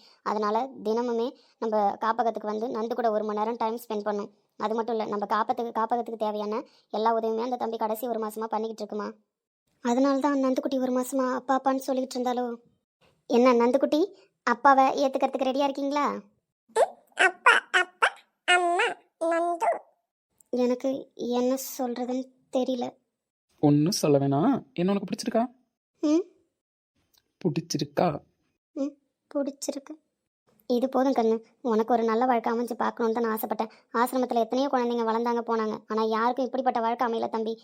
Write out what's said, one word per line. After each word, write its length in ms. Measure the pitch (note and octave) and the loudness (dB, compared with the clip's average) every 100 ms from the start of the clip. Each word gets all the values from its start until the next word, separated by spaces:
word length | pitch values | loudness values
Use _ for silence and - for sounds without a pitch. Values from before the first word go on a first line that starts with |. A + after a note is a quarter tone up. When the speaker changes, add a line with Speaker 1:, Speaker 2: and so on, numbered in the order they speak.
| - _ | -18 _
Speaker 1:
அதனால 460 | G3+ G#3 G#3 A3 C4+ B3 | -6 -2 0 0 -2 -6
தினமுமே 500 | G3+ A3+ B3 A3+ A#3+ - _ - | -2 -2 0 -2 -4 -6 _ -8
நம்ம 380 | A#3 G#3+ G3+ - | -2 0 0 0
காப்பகத்துக்கு 520 | A3 A3+ A#3 A3 G#3+ | -2 0 -2 -2 -6
வந்து 160 | G#3+ A3+ | -6 -4
நந்து 260 | A#3 A3+ | -4 -4
கூட 160 | A#3+ A3+ | -2 0
ஒரு 140 | G#3 | 0
மணி 140 | G#3+ G#3 | -2 -2
நேரம் 180 | A3 A#3+ | -2 -2
டைம் 220 | A3+ A#3 | -2 -4
ஸ்பெண்ட் 240 | - G#3+ | -6 -6
பண்ணும். 280 | G#3 G#3 G3+ _ _ - | -2 -4 -6 _ _ -6
அது 180 | G#3+ | -2
மட்டும் 220 | A3+ A#3 A3+ | -2 -2 -2
இல்ல, 120 | G#3 | -2
நம்ம 160 | G3+ G3+ | -4 -2
காப்பகத்துக்கு, 460 | G#3+ A3+ B3+ A#3 | 0 0 -2 -2
காப்பகத்துக்கு 440 | A3 A3+ A#3+ A#3 A3+ | -2 0 0 -2 -4
தேவையான 460 | G#3+ G#3 G#3 A3 - _ _ | -4 -4 -4 -4 -6 _ _
எல்லா 240 | G#3 A3 | -2 0
உதவியுமே 280 | A3+ A3+ A3 | 2 0 -2
அந்த 140 | B3 B3 | -4 -4
தம்பி 200 | A3+ A3+ | -4 -4
கடைசி 300 | A3 A3+ B3 | -4 -4 -4
ஒரு 120 | A3 | -4
மாசமா 280 | G#3+ A3 A3 | -4 -6 -6
பண்ணிக்கிட்டு 360 | G#3+ A3+ G#3+ | -4 -4 -8
இருக்குமா. 300 | G#3 G#3 G3+ A3 _ _ _ _ _ _ | -8 -6 -8 -10 _ _ _ _ _ _
அதனால 380 | B3 A#3+ C#4 C4+ | 0 2 4 2
தான் 260 | C#4+ C#4 | 2 2
நந்துக்குட்டி 360 | C4 C4 C#4+ C4+ | 0 0 0 -2
ஒரு 120 | B3+ | 0
மாசமா 420 | B3+ B3+ C4+ B3+ | -2 -2 -2 -2
அப்பா 220 | B3+ B3+ C4 | -2 0 0
அப்பான்னு 300 | C4+ C4 C4+ | 2 -2 -2
சொல்லிக்கிட்டு 300 | C4 B3+ C4 | -4 -4 -4
இருந்தாலோ. 400 | B3 B3 B3 A#3 _ _ _ _ _ _ - | -2 -2 -4 -6 _ _ _ _ _ _ 0
என்ன 220 | A#3+ B3+ | 6 6
நந்துக்குட்டி, 480 | A#3+ A#3 C4+ D4 D4 G4 - _ _ | 6 4 4 2 2 0 -4 _ _
அப்பாவை 420 | - A#3 C#4+ C4+ | -2 4 6 8
ஏத்துக்கிறதுக்கு 640 | C4+ A#3 C#4 C4+ C4+ C4+ C4 | 6 4 0 0 -2 0 -2
ரெடியா 140 | B3+ | 0
இருக்கீங்களா? 440 | C#4+ C#4 C#4 D4 C4 G3+ - _ _ _ _ - C#5 - _ | 0 0 -2 -2 -2 -4 -10 _ _ _ _ 0 0 0 _
Speaker 2:
அப்பா, 400 | - F4+ F#4 B4+ A4+ - | 0 0 4 4 4 4
அப்பா, 360 | F#4 F4+ - - - _ _ | -2 -2 -2 -2 -2 _ _
அம்மா, 420 | - F4+ F4 F4 F#4+ - _ - | 2 2 4 2 0 -2 _ -6
நந்து. 500 | E4 E4 F4 E4+ C5 D#5 - _ _ _ _ _ - | -2 0 0 -2 -2 -2 -6 _ _ _ _ _ -6
Speaker 1:
எனக்கு 600 | B3 B3 B3 C4+ C4+ - | 0 2 0 -2 -6 -8
என்ன 420 | - A#3 A#3+ B3 C4 - - | -10 -4 0 0 0 -4 -6
சொல்றதுன்னு 460 | B3+ A#3+ B3 B3+ C4 _ _ | -6 -4 -4 -4 -6 _ _
தெரியல. 340 | C4+ B3+ B3 B3+ - _ _ _ _ _ - | -2 -2 -2 -4 -10 _ _ _ _ _ 2
Speaker 3:
ஒண்ணும் 360 | D3 D3 D3+ G#3+ | 4 6 4 0
சொல்ல 180 | D#3+ C#3+ | 4 4
வேணாம். 460 | C#3 C#3 G#3+ C4+ - | 4 2 2 2 -2
என்ன 200 | - F3+ | -2 0
உனக்கு 160 | G3+ G3+ | 0 -2
பிடிச்சிருக்கா? 360 | - - A3 B3+ - _ _ _ - | -6 -2 0 -2 -6 _ _ _ -4
Speaker 1:
ம். 220 | D4+ D#4+ G4+ _ _ _ _ _ _ _ _ _ _ _ | 0 0 -2 _ _ _ _ _ _ _ _ _ _ _
Speaker 3:
பிடிச்சிருக்கா? 800 | F3+ D#3 D#3+ C#3+ D3 - F3+ - _ _ _ _ _ D4+ | -4 -4 -4 -6 -4 0 0 -2 _ _ _ _ _ -8
Speaker 1:
ம், 180 | C#4 D4 _ _ _ | -8 -8 _ _ _
பிடிச்சிருக்கு. 640 | D4 C#4 C#4 - C4+ - D#4 _ _ _ _ _ _ - | -4 -4 -6 -8 -8 -8 -20 _ _ _ _ _ _ -2
இது 180 | A#3+ B3+ | 0 2
போதும் 240 | B3+ C4 | 2 2
கண்ணு, 240 | B3+ A3+ A3+ A3+ _ | 2 2 0 -4 _
உனக்கு 320 | B3+ A3 A3+ | -2 0 2
ஒரு 100 | A#3 | 2
நல்ல 240 | A3+ A3 B3+ | 2 2 2
வாழ்க்கை 260 | A#3 A#3 | 2 0
அமைஞ்சு 220 | A#3 A#3+ A#3+ | -2 -4 -2
பார்க்கணுன்னு 340 | A#3 - A#3 | -4 -2 -2
தான் 120 | A3+ | 0
நான் 140 | A3+ A3 | -2 -2
ஆசைப்பட்டேன். 340 | G#3+ G#3+ - - _ | -4 -4 -6 -8 _
ஆசிரமத்துல 460 | A#3 B3 C4 B3 A#3 | -2 0 0 0 0
எத்தனையோ 280 | A3 B3 C#4 | 0 0 2
குழந்தைங்க 360 | C4+ A#3+ A#3+ | 0 0 0
வளர்ந்தாங்க 380 | A3+ A3+ A#3+ A#3 A#3 | 0 0 0 -2 -2
போனாங்க, 300 | A3+ A3 G#3+ - | -2 -2 -4 -6
ஆனா 160 | A3 | -2
யாருக்கும் 420 | A3 A3 A#3 B3 | 0 2 0 0
இப்படிப்பட்ட 360 | B3+ C4 B3+ A#3+ | -2 -2 0 0
வாழ்க்கை 260 | A3+ A#3+ A#3 | 0 0 -2
அமையல 220 | A3+ A3+ | -2 -4
தம்பி. 260 | A3 A3+ A3+ | -4 -4 -6